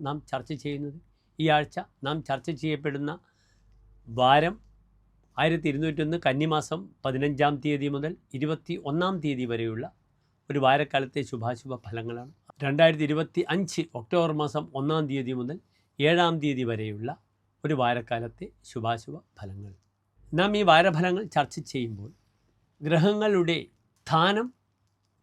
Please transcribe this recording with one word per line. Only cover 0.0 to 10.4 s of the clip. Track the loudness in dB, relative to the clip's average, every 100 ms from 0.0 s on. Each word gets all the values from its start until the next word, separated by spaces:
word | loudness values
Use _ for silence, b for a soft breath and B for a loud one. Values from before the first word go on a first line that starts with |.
| -8
നാം | -8 -8
ചർച്ച | -8 -8 -10
ചെയ്യുന്നത്. | -8 -8 -8 -12 _ _ _ -2
ഈ | 4 4
ആഴ്ച | 2 -8 -12 _ -6
നാം | -6 -4
ചർച്ച | -4 -4 -6
ചെയ്യപ്പെടുന്ന | -4 -2 -4 -4 -6 -8 _ _ _ _ _ _ _ _ -12
വാരം | 2 6 8 6 -2 _ _ _ _ _ _ _ 0
ആയിരത്തി | 0 2 0
ഇരുന്നൂറ്റൊന്ന് | 0 -2 -2 -2 0 0
കന്നിമാസം | 0 0 0 -2 -8 -10 _ -4
പതിനഞ്ചാം | -2 -2 2 2 2
തീയതി | -2 -2 -2 -4
മുതൽ | -6 -10 _ -6
ഇരുപത്തി | -4 -4 -6 -8 -4
ഒന്നാം | -2 0 -2
തീയതി | -4 -4 -4
വരെയുള്ള | -4 -4 -6 -10 -14 _ _ _ _